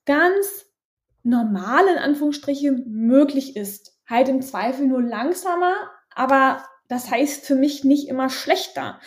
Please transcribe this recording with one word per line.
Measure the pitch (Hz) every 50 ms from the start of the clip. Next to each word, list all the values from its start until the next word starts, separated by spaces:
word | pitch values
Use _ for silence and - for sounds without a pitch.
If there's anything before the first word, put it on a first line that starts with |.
| _
ganz | - 285 294 330 359 381 403 392 392 - - - _ _ _ _ _ _ _ _ _ _ _ _
normal, | 240 247 240 233 220 208 185 185 202 240 311 381 392
in | 349 285
Anführungsstrichen, | - 277 294 294 302 294 294 - - - 285 277 285 285 269 240 254 233
möglich | 214 220 226 226 254 277 302 277 269 269 262 - -
ist. | 214 202 196 - - _ - _ _ _ -
Halt | 240 233 262 262
im | 262 262
Zweifel | 254 - - 196 196 240 262 262 285 262
nur | 262 254 240
langsamer, | 240 226 208 240 302 359 - - 370 349 349 349 359 370 415 - - - _ _ _ -
aber | - 247 247 277 269 269 262 - 262 - - - _ _ _
das | 247 247 - -
heißt | 254 233 285 285 - - -
für | - 277
mich | 262 269 294 285 - -
nicht | 269 285 294 - -
immer | 262 262 262 262
schlechter. | 262 - - 277 330 381 - - - - - 233 - - -